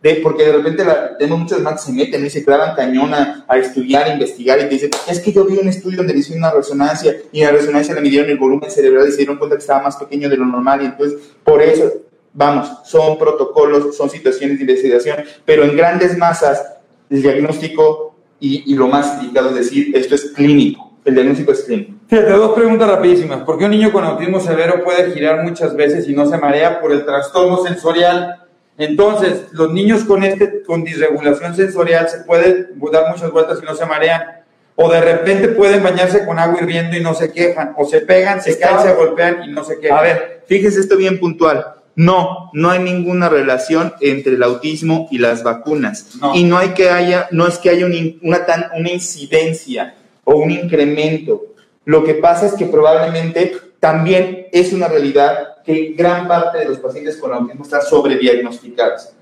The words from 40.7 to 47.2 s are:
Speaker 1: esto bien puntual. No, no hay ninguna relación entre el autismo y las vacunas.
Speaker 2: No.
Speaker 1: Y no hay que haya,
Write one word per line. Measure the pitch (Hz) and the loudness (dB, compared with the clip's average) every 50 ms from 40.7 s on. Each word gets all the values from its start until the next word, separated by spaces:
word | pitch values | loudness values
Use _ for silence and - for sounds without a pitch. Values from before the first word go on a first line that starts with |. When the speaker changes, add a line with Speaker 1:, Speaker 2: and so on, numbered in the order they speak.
| 196 196 | 2 0
Speaker 1:
esto | 190 - 202 | 2 2 2
bien | 190 190 190 190 - | 2 2 0 0 -2
puntual. | 175 170 160 - 165 156 147 - - - - _ _ _ _ | -2 -4 -2 0 2 2 2 0 -4 -10 -16 _ _ _ _
No, | - 160 175 190 180 170 185 190 - - - - | 2 2 4 4 2 0 -2 -6 -10 -14 -12 -6
no | 147 165 175 | -2 0 0
hay | 180 185 | 0 0
ninguna | 185 180 180 180 175 175 180 180 175 | -2 -2 -4 -4 -2 -2 -2 0 0
relación | 170 156 143 135 - 214 - - - 160 160 165 170 - - | 2 2 2 2 0 0 -2 -2 -2 -2 -2 -2 -2 -4 -2
entre | 139 143 135 135 131 135 131 | -2 0 0 0 0 -2 0
el | 123 123 | 2 2
autismo | 120 123 123 - 156 156 156 160 160 160 160 160 - | 0 0 -2 -6 -8 -8 -4 -2 -2 -2 -2 -2 -6
y | 139 | -4
las | 120 120 117 120 113 - | 0 0 0 0 -2 -2
vacunas. | 120 113 117 - 147 156 147 127 107 101 - - - - 127 | -4 -4 -4 -4 -4 -4 -2 -2 -4 -6 -10 -18 -20 -16 -6
Speaker 2:
No. | 143 143 139 | -4 -2 0
Speaker 1:
Y | 175 175 | 2 2
no | 175 175 180 | 4 4 2
hay | 190 190 | 0 0
que | 185 - 185 180 | 0 2 2 2
haya, | 175 180 175 175 180 180 | 2 2 2 0 0 0